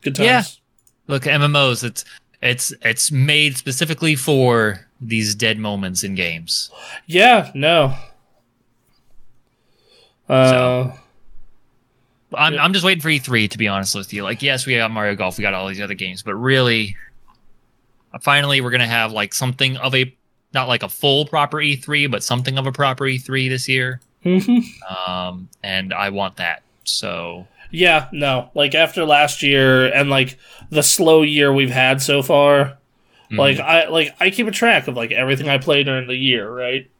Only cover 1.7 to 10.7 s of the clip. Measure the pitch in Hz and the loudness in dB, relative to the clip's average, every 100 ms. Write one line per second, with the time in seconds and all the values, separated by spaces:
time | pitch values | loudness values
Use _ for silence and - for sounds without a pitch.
1.7 | 117 120 - - - _ _ 127 123 - | 0 -4 -8 -14 -18 _ _ -2 -2 -4
2.7 | - 117 113 - 143 139 151 151 131 - | -4 -4 -2 -2 0 2 4 2 0 -6
3.7 | 131 160 160 165 147 - 143 123 120 107 | -4 -4 -2 0 0 2 4 4 4 2
4.7 | 95 - _ 117 113 107 104 113 110 107 | -2 -12 _ -4 -2 -2 -2 -2 -2 -4
5.7 | 101 95 92 101 95 87 82 85 - - | -6 -4 -6 -6 -4 -4 -6 -6 -6 -8
6.7 | - - - - 170 233 233 143 139 147 | -14 -18 -18 -2 4 6 6 2 -2 2
7.7 | 170 139 131 - - _ _ _ _ _ | 4 4 0 -6 -18 _ _ _ _ _
8.7 | _ _ _ _ - - - _ _ _ | _ _ _ _ -20 -20 -20 _ _ _
9.7 | _ _ _ _ _ _ 135 131 127 127 | _ _ _ _ _ _ 4 4 4 2